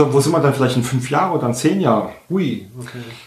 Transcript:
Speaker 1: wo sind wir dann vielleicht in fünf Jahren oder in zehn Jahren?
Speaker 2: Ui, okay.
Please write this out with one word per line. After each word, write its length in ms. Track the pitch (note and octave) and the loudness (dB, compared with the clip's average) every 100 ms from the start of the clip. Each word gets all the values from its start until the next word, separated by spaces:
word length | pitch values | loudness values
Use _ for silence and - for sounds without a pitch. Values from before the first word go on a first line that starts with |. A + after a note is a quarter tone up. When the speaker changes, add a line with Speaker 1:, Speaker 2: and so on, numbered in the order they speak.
| C#3+ | 4
Speaker 1:
wo 60 | C3+ | 4
sind 120 | C3+ | 2
wir 80 | E3+ | 2
dann 140 | C#3 | 2
vielleicht 240 | B2+ B2+ B2 | 2 2 0
in 60 | |
fünf 260 | A#2+ B2+ B2 | 0 -2 -2
Jahren 220 | C#3+ F#3 | 0 0
oder 160 | E3 A#2+ | 0 -2
in 80 | A#2 | 0
zehn 260 | D#3 G3 | 0 2
Jahren? 280 | D#3 A2 F#2 - - | 2 2 -2 -10 -4
Speaker 2:
Ui, 380 | F#3 D#3 G#2 F#2+ B2 | -2 -2 -4 -10 -16
okay. 200 | B2 B2 A#2+ - | -16 -14 -16 -18